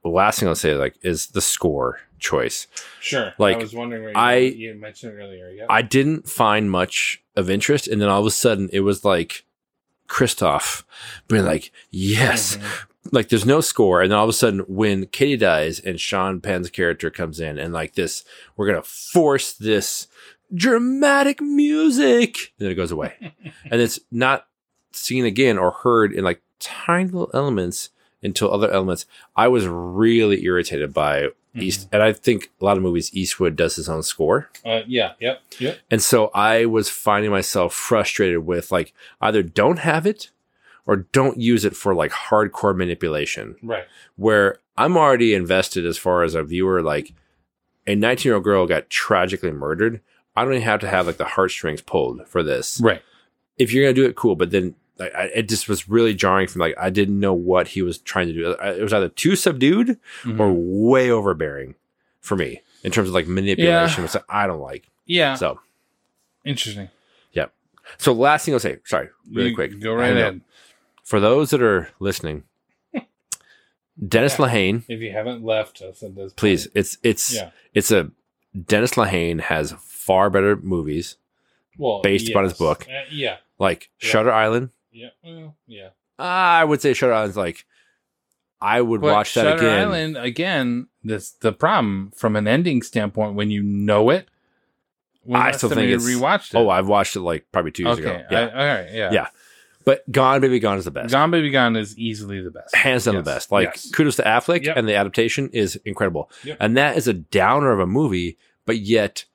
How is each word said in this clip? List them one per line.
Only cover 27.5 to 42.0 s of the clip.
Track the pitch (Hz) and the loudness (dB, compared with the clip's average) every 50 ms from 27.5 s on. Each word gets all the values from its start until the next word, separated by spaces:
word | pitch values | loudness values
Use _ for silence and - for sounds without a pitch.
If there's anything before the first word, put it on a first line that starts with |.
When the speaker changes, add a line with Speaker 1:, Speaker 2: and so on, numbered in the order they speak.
| 120 98 90 90 98 - - - _ _ _ _ _ _ - | -2 -2 -2 -4 -6 -8 -12 -14 _ _ _ _ _ _ -8
Speaker 1:
until | 101 90 - 110 98 - | -6 -4 0 0 0 2
other | 101 107 104 | 2 0 2
elements. | 95 95 95 92 87 - - _ _ - - _ _ | 2 0 0 0 -4 -6 -8 _ _ -20 -20 _ _
I | - 113 | 2 4
was | 127 127 117 98 | 4 4 2 0
really | 90 85 85 87 90 90 98 110 113 117 113 110 104 101 - 85 | -2 -4 -6 -8 -6 0 2 4 4 4 4 4 4 2 2 0
irritated | 90 90 90 85 - 87 71 73 73 67 | 0 0 0 -2 -2 -4 -6 -6 -4 -2
by | 78 76 76 73 71 73 71 - _ _ _ _ | -2 0 0 0 0 -2 -4 -6 _ _ _ _
East-, | 120 95 95 92 98 98 | -6 -6 -6 -6 -6 -8
Speaker 2:
Mm-hmm. | - - | -2 0
Speaker 1:
and | 104 107 | 2 2
I | 110 107 | 2 2
think | - - - 117 - - _ _ _ | 0 0 0 0 0 -4 _ _ _
a | 95 | 0
lot | 101 101 | 0 2
of | 95 95 | 2 0
movies | 90 85 85 80 - - | 0 -2 -2 -4 -4 -6
Eastwood | 95 92 - - - 92 85 78 | -6 -4 -4 -2 0 0 0 2
does | - 85 80 - | 0 -2 -2 -2
his | - 80 82 | -6 -6 -6
own | 80 78 78 | -6 -6 -6
score. | - - - 80 78 98 143 147 _ _ - _ | -8 -4 -2 0 2 2 0 -2 _ _ -16 _
Speaker 2:
Uh, | 113 113 113 110 | -6 -6 -6 -4
yeah, | 117 127 120 104 90 - _ | -4 -2 -2 -2 -4 -6 _
yep, | 113 123 135 - _ _ - - | -6 -6 -6 -6 _ _ -12 -8
yep. | 127 139 175 - _ _ | -6 -6 -6 -8 _ _
Speaker 1:
And | 117 110 | -2 0
so | - - - 117 107 - - | 2 4 4 4 4 2 2
I | 101 104 110 110 113 117 | 2 2 4 4 4 2
was | 117 110 113 104 - | 2 2 0 -2 -2
finding | - - - 107 104 101 107 107 | -8 -2 0 0 2 2 2 0
myself | 101 95 92 - - 101 90 85 - | 0 0 -2 -2 0 0 0 0 -2
frustrated | - - - 117 107 104 - - - 101 92 87 85 80 | -6 -2 0 0 0 0 0 0 0 0 0 0 -2 -2
with, | 82 90 85 - - | -2 -4 -4 -4 -2
like, | 92 87 80 - _ _ - - _ _ | -2 -2 -2 -4 _ _ -20 -20 _ _
either | - 104 107 104 92 | -2 0 2 2 0
don't | 85 - - 104 139 175 160 | 0 0 2 2 2 2 0
have | 147 165 151 165 160 | 0 -2 -2 0 0
it | 202 214 - - - _ _ _ _ _ _ _ _ _ _ _ | -2 -4 -4 -12 -20 _ _ _ _ _ _ _ _ _ _ _
or | - 104 | -2 -2
don't | 98 90 _ - 135 131 139 - 120 | -2 -2 _ 0 2 2 2 0 0
use | 117 117 120 107 98 | 2 2 2 4 2
it | 98 - | 0 -4
for, | - - 101 95 | -2 -2 0 0
like, | 85 | 2